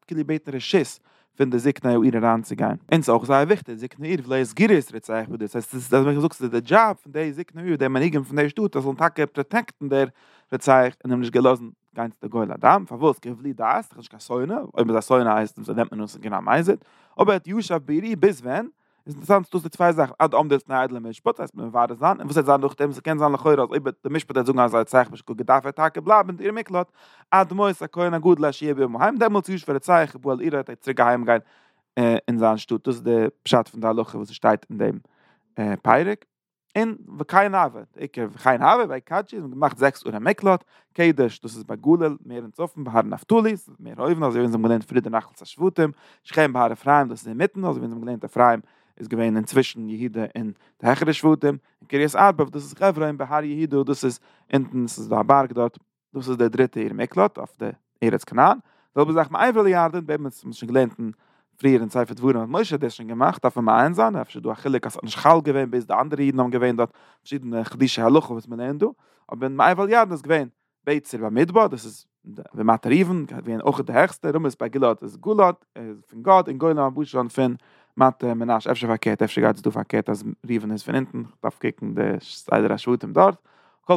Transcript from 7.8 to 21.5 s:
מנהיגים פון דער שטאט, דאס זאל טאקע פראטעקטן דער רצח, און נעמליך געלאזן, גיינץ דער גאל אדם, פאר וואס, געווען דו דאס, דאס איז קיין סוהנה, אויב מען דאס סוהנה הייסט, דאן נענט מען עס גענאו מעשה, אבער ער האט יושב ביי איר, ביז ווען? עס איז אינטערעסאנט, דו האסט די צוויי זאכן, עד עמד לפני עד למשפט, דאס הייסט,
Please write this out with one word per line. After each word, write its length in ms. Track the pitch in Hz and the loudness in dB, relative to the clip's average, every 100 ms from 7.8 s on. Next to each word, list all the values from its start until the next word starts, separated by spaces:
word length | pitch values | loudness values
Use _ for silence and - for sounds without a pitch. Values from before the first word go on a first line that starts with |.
| 135 | 0
מנהיגים 360 | 135 165 147 | 0 0 -2
פון 120 | 127 143 | -4 -2
דער 120 | 147 | -2
שטאט, 280 | 143 208 143 | 0 -4 -2
דאס 80 | |
זאל 100 | 135 | -4
טאקע 320 | 131 165 160 147 | 0 -2 0 -4
פראטעקטן 640 | - 139 220 233 - 143 | -4 -4 -4 -6 -12 -4
דער 180 | 135 135 - _ _ _ | 0 0 -4 _ _ _
רצח, 200 | 127 - 131 127 - | -6 4 6 4 0
און 60 | 127 | -6
נעמליך 200 | 123 120 | -4 0
געלאזן, 380 | 120 127 123 117 - _ | 4 4 4 -2 -20 _
גיינץ 180 | - 117 - | -10 -10 -10
דער 80 | 110 | -8
גאל 220 | 117 107 | -4 -4
אדם, 320 | - 113 190 | 0 2 2
פאר 140 | 180 120 | 0 -2
וואס, 220 | 151 127 | 0 0
געווען 320 | 120 120 139 | -6 -12 -12
דו 0 | |
דאס, 360 | 117 113 170 226 | -6 -2 -2 -4
דאס 100 | - | -18
איז 100 | 117 | -20
קיין 120 | 110 | -20
סוהנה, 380 | - 123 135 233 - | -8 -6 -4 -6 -10
אויב 120 | - 117 | -2 0
מען 100 | 110 | 0
דאס 100 | - | 2
סוהנה 300 | 127 117 107 | 2 2 0
הייסט, 220 | 107 - | -2 -8
דאן 180 | 107 110 | -8 -4
נענט 160 | 117 | -4
מען 100 | 107 | -6
עס 140 | 107 - | -12 -12
גענאו 260 | 110 98 | -8 -8
מעשה, 300 | 95 131 170 | 0 0 2
אבער 560 | 220 - _ _ - 202 | -2 -4 _ _ 2 4
ער 40 | |
האט 140 | 196 165 | 4 0
יושב 340 | 208 208 170 | -8 -4 -6
ביי 160 | 135 151 | -2 -4
איר, 160 | 220 208 | -4 2
ביז 220 | 190 156 | 2 2
ווען? 280 | 123 139 - _ _ _ - | -6 -6 -6 _ _ _ -18
עס 80 | |
איז 20 | 147 | -16
אינטערעסאנט, 340 | 160 196 180 | 2 2 2
דו 60 | 180 | -6
האסט 60 | |
די 40 | 160 | -8
צוויי 240 | - 175 | 0 2
זאכן, 200 | 160 135 - | 4 0 2
עד 160 | 156 | 2
עמד 180 | - 151 | 2 2
לפני 220 | 139 - | 0 0
עד 180 | 131 127 | -2 -2
למשפט, 340 | 123 113 110 - | -4 -12 -6 -4
דאס 140 | 233 | -4
הייסט, 140 | - | -8